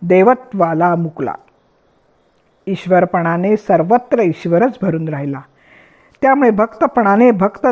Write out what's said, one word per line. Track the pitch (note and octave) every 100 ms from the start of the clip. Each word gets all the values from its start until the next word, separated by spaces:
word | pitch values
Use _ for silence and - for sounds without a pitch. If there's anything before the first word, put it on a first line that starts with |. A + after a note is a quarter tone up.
देवत्वाला | F3 F#3 G#3+ B3+ - G3 E3 D#3+ F3 E3+
मुकला. | D#3+ D#3 B2 - _ _ _ _ _ _ _ _ _ _ _ _ -
ईश्वरपणाने | F#3+ F3+ F3+ F3 F3+ E3+ E3+ F#3+ G#3+
सर्वत्र | - E3+ F3 A#3+ - A#3
ईश्वरच | F3+ D3+ E3+ E3+ B3+ G#3
भरून | F#3+ D#3+ D#3+
राहिला. | C#3+ C#3+ C3+ - _ _ _ _ _ _ _
त्यामुळे | C4+ C4+ B3
भक्तपणाने | G#3 A3 - C4 A#3+ G#3+ G3+ B3
भक्त | G3+ G3+ - C4